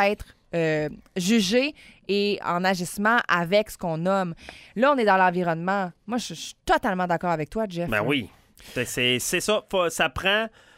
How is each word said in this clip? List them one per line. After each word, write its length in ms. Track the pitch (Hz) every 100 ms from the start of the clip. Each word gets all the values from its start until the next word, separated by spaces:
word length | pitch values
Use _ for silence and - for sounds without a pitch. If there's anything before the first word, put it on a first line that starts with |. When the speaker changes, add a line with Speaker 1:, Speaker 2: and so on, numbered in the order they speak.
Speaker 1:
être, 240 | 202 208 - _ _ 170
euh, 340 | 160 156 151 - - -
jugés 560 | 180 233 180 240 285 - - - -
et 320 | 202 202 202 -
en 180 | 175
agissement 540 | 185 185 180 - 208 240 -
avec 420 | 175 170 202 214
ce 80 | -
qu'on 200 | 180 160
nomme. 360 | 175 196 180 160 - - - 196
Là, 160 | 262
on 40 | 277
est 80 | 208
dans 120 | 190
l'environnement. 720 | 180 175 170 165 175 202 180 - -
Moi, 100 | 233
je, 120 | -
je 40 |
suis 220 | 165 - - -
totalement 420 | 320 233 185 180
d'accord 240 | 165 180
avec 180 | 165 151
toi, 160 | 220 214
Jeff. 200 | 170 170
Speaker 2:
Ben 120 | 107 113
oui. 240 | 143 98 - _ - -
C'est, 120 | 131 120
c'est, 340 | - 123 123
c'est 200 | - 180
ça. 220 | 185 208 -
Faut, 200 | 190 170
ça 200 | - 165
prend, 380 | - 185 208 226 - _